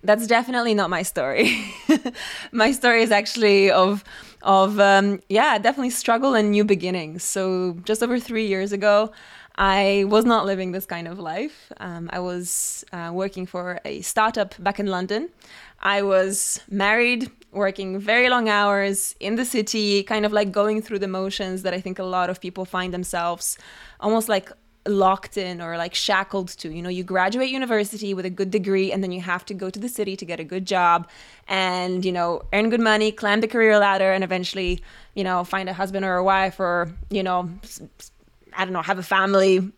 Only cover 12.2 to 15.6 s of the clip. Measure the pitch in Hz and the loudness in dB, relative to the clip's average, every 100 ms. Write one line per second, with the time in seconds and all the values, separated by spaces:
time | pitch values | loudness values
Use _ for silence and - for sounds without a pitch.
12.2 | 180 180 180 - - - - 180 170 175 | -6 -6 -6 -6 -6 -8 -12 -12 -8 -4
13.2 | 196 190 185 180 180 175 - 143 180 - | -6 -6 -8 -8 -8 -8 -10 -10 -4 0
14.2 | 214 226 196 - 170 160 202 180 185 208 | 0 0 -4 -2 -4 -2 -4 -4 -2 -4
15.2 | 339 _ - - | -6 _ -20 -20